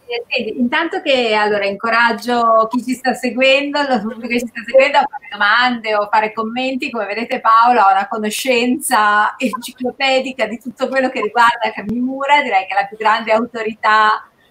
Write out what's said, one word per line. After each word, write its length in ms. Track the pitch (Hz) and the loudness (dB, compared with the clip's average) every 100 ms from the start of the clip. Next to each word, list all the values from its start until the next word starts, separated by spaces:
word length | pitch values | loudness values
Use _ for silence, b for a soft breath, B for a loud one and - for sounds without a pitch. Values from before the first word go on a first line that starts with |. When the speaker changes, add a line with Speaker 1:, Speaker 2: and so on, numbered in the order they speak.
Speaker 1:
sì. 80 | - | -6
Speaker 2:
e 120 | 480 - | -10 -6
senti, 320 | - 220 - | -6 -4 -2
intanto 400 | 240 311 330 370 | -2 0 -2 -4
che 320 | 311 262 226 | 0 0 2
allora 320 | 214 214 208 196 | 2 2 0 -2
incoraggio 1000 | 202 226 226 233 214 233 240 226 220 220 | -4 0 2 2 0 -2 0 4 4 2
chi 120 | 254 | -2
ci 120 | 233 | -4
sta 180 | 254 262 | -2 -2
seguendo, 680 | 233 247 220 269 269 285 294 | -2 -4 2 4 4 2 -2
lo 180 | 277 240 | 0 -2
pubblico 260 | 214 220 233 | -2 -8 -4
che 140 | 240 | -4
ci 60 | 240 | -4
sta 140 | 240 214 | -10 2
seguendo, 300 | 494 269 - | 4 4 2
a 80 | 831 | 0
fare 200 | 831 - | -4 -14
domande 640 | 208 208 233 254 240 220 | -2 2 4 2 0 -2
o 140 | 208 208 | -2 0
fare 220 | 220 214 | 0 0
commenti, 580 | 220 220 240 262 262 294 | -4 -6 -4 -4 -4 -6
come 140 | 226 196 | -6 -6
vedete 340 | 208 240 247 | -6 -6 -2
Paola 460 | 226 220 240 240 196 | 4 6 6 6 4
ha 60 | |
una 160 | 190 202 | 2 0
conoscenza 1300 | 220 214 208 262 233 247 294 - 233 214 208 214 - | -4 -6 -4 0 0 0 -2 0 0 2 2 0 -2
enciclopedica 1080 | 254 233 240 - 247 - 269 262 262 262 220 | -4 -4 -10 -8 -8 -4 0 0 -2 -4 -6
di 120 | 240 | -6
tutto 300 | 247 - 254 | -12 -6 -4
quello 220 | 262 254 | 0 -2
che 100 | - | -2
riguarda 500 | 208 233 233 233 220 | -2 2 2 2 -4
Kamimura, 680 | 220 208 233 254 269 277 294 | -6 -6 -4 -4 -4 2 2
direi 240 | 247 196 190 | 4 -2 0
che 80 | |
è 60 | 196 | -2
la 60 | 196 | -4
più 80 | 208 | -2
grande 340 | 214 226 220 | 0 0 0
autorità, 960 | 220 240 226 220 220 220 214 214 214 - b b | 0 0 -6 -8 -2 2 4 2 0 -6 b b